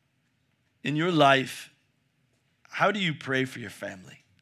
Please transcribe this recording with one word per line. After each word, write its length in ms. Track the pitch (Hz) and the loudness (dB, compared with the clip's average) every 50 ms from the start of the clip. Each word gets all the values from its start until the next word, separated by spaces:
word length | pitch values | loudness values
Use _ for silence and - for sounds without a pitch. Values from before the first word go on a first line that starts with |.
| _ _ _ _ _ _ _ _ _ _ _ _ _ _ _ _ - | _ _ _ _ _ _ _ _ _ _ _ _ _ _ _ _ -8
In 140 | - 147 | -4 -2
your 160 | 151 165 185 180 | -2 0 2 4
life, 580 | 151 143 139 135 135 131 127 - - - - _ _ _ _ _ _ _ _ _ _ _ _ _ _ _ _ _ _ _ - | 6 6 6 6 6 2 -2 -8 -14 -16 -20 _ _ _ _ _ _ _ _ _ _ _ _ _ _ _ _ _ _ _ -12
how 220 | - - 160 190 | -4 0 0 0
do 80 | 202 208 | 0 0
you 160 | 190 165 147 | -2 -2 -4
pray 300 | - - 131 135 131 131 | -4 -6 -4 -2 -2 -2
for 140 | 127 - 120 | -4 -6 -10
your 120 | 113 98 | -14 -14
family? 540 | - - 104 98 98 95 92 - - - _ _ _ _ | -14 -12 -14 -14 -14 -14 -18 -20 -20 -20 _ _ _ _